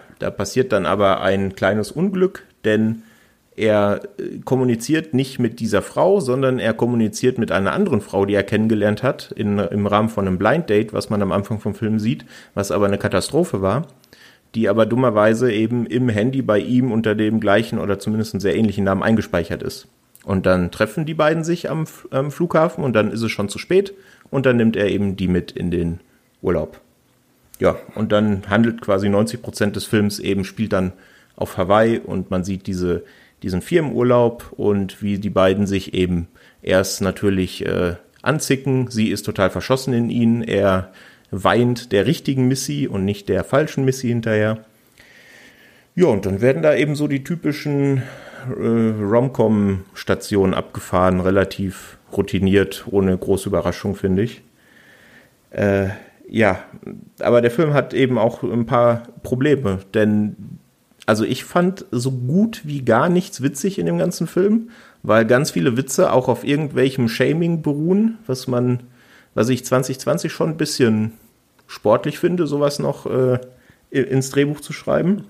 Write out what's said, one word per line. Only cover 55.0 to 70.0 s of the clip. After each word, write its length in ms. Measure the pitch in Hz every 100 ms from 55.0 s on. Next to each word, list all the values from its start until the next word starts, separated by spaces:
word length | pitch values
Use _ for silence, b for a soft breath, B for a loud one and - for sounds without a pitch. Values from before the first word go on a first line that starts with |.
| b b b b _
Äh, 380 | - 101 98 98 98 B B -
ja, 300 | 110 107 90 - - - - - -
aber 220 | - 120
der 100 | 117
Film 220 | 120 156
hat 200 | 143 -
eben 240 | - 131 120
auch 260 | 113 -
ein 220 | 117 117 113
paar 380 | 123 120 113 - -
Probleme, 560 | - 123 143 139 104 95 -
denn, 420 | 110 107 107 104 90 - - _ _ _ _ -
also 180 | 107
ich 220 | 110 131 -
fand 400 | 175 180 190 -
so 200 | 123 131
gut 500 | 131 123 170 226 220 151
wie 180 | 143
gar 240 | 123 113 165
nichts 320 | 175 180 -
witzig 380 | 131 139 196 190
in 60 | 170
dem 120 | 170
ganzen 300 | 175 - 170
Film, 420 | - 202 226 226 B B B
weil 220 | - 110 113
ganz 260 | 123 151
viele 260 | 180 156 120
Witze 340 | 135 - 180
auch 160 | 123 127
auf 160 | 113
irgendwelchem 640 | - 143 147 151 131 127 117
Shaming 540 | - 131 156 170 170
beruhen, 560 | 151 143 160 196 226 220 -
was 200 | 127 -
man, 340 | 123 123 123 B B B B B -
was 120 | 110
ich 140 | 127
zwanzig 360 | - 127 127
zwanzig 340 | 131